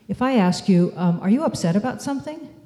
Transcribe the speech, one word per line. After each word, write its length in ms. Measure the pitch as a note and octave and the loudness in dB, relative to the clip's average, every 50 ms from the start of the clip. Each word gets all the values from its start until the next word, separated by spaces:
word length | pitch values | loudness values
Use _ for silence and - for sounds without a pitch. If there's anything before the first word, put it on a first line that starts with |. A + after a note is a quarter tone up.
| _ - | _ -10
if 140 | G3 - B3 | -6 -4 -2
I 140 | B3+ C4+ | 0 2
ask 320 | B3 F#3+ F3+ F3 - - - | 4 4 4 2 0 2 2
you, 240 | G3 F3 F3 F3 - | 4 4 4 2 0
um, 240 | - E3+ F3+ E3+ E3+ | 0 0 0 0 0
Are 100 | - F#3 | 0 2
you 140 | G3+ C4 D#4+ | 2 2 2
upset 320 | D#4 - - - F3+ E3+ | 0 -2 -2 -2 0 0
about 260 | G3+ G#3 B3+ B3 - - | 0 -2 -2 -4 -6 -6
something? 360 | C4+ C#4 C#4 C4+ D4+ D4+ D#4 D#4+ - - - - | -8 -6 -6 -8 -10 -12 -12 -14 -16 -20 -20 -20